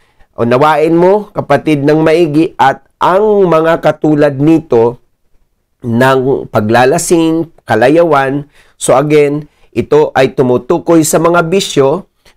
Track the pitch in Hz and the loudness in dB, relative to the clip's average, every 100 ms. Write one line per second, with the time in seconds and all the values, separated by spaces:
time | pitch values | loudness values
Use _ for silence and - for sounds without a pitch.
0 | _ _ _ - 117 - 151 151 156 165 | _ _ _ -6 -2 0 2 0 0 2
1 | 180 208 202 - - 143 - 147 139 151 | 2 0 -2 -8 -2 -2 0 -2 0 2
2 | 160 160 165 147 165 - 135 135 _ - | 2 2 0 0 -2 0 -2 -2 _ -4
3 | 156 185 214 202 180 160 165 165 160 151 | 0 0 2 2 2 2 0 0 -2 -2
4 | 156 151 147 135 147 160 156 117 117 123 | -2 0 0 0 0 0 0 0 0 -2
5 | _ _ _ _ _ _ _ _ 123 117 | _ _ _ _ _ _ _ _ -6 -2
6 | 131 131 131 104 - 117 107 117 127 165 | 0 0 0 -4 -4 -4 0 2 2 0
7 | 165 170 160 165 165 _ - 110 123 160 | 0 0 0 -2 -6 _ -4 0 2 2
8 | 170 139 135 143 143 _ _ - - 127 | 2 0 -2 -6 -10 _ _ -10 -2 0
9 | 151 151 143 147 151 _ _ - - 147 | 2 2 0 -2 -10 _ _ -8 -2 0
10 | 147 - 135 - 127 123 - 170 - 170 | 0 0 -2 0 -2 -2 -2 -4 0 0
11 | 156 175 165 175 165 190 - 143 135 170 | 2 0 0 0 0 -2 -4 -2 -2 -2
12 | - _ _ | -8 _ _